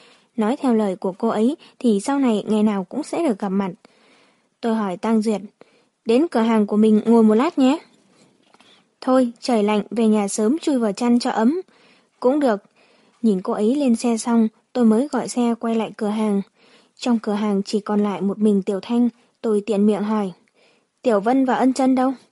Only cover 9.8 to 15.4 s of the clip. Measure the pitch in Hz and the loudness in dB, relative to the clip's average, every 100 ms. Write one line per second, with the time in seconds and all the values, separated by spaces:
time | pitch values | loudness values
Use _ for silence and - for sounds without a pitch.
9.8 | 202 208 220 214 202 - 214 311 - 269 | -2 0 2 2 0 -2 0 0 0 -2
10.8 | 226 190 240 240 247 226 220 339 - _ | -2 -2 0 0 0 0 0 0 -6 _
11.8 | _ _ _ _ 247 294 277 208 - _ | _ _ _ _ 0 2 0 -2 -6 _
12.8 | _ _ _ _ 226 190 190 226 214 285 | _ _ _ _ -2 0 -2 -2 0 0
13.8 | 277 226 240 226 233 233 220 - _ - | 0 0 0 -4 0 0 0 -4 _ 0
14.8 | 233 220 285 247 202 247 | 2 2 0 -4 -4 -2